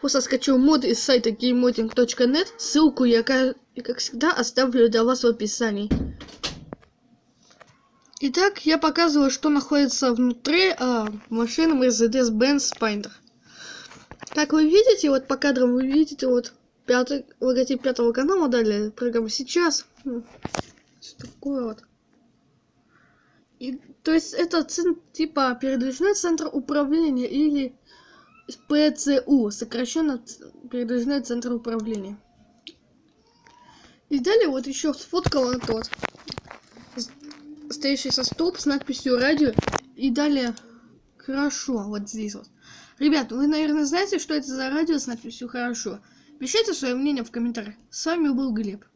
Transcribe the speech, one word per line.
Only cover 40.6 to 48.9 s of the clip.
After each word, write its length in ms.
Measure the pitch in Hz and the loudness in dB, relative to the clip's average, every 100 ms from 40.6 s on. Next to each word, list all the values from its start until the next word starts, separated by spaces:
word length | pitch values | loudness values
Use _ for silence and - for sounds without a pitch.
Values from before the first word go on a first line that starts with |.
| - - - _ _ _ | -16 -20 -20 _ _ _
"Хорошо", 680 | - 269 285 - - 240 | -8 -4 -4 -4 -6 -6
вот 240 | 202 208 208 | -4 -8 -8
здесь 260 | 220 208 | -8 -10
вот. 140 | 202 - _ - - - _ | -10 -18 _ -20 -20 -20 _
Ребят, 320 | 294 294 247 | 2 2 0
вы, 160 | 226 285 | 0 0
наверное, 380 | 302 311 302 | 2 2 2
знаете, 340 | 285 339 403 359 | 2 0 0 -2
что 160 | - | -2
это 140 | 302 262 | -6 -4
за 220 | 262 262 | -6 -4
радио 280 | 285 330 302 | -2 0 0
с 80 | 269 | -2
надписью 420 | 233 226 233 247 | -10 -12 -12 -10
"Хорошо". 520 | 247 240 233 214 208 _ _ _ - | -6 -6 -6 -8 -10 _ _ _ -12
Пишите 340 | 262 427 453 | -2 0 0
свое 220 | 349 269 247 | -2 -2 -2
мнение 260 | 277 285 | -2 -2
в 80 | 233 | -4
комментариях. 460 | 240 233 233 208 214 _ | -6 -4 -4 -10 -16 _
С 140 | - 320 | -8 -4
вами 240 | 339 302 | 0 0
был 220 | 254 269 | 0 -2
Глеб. 320 | 220 208 202 _ | -2 -4 -8 _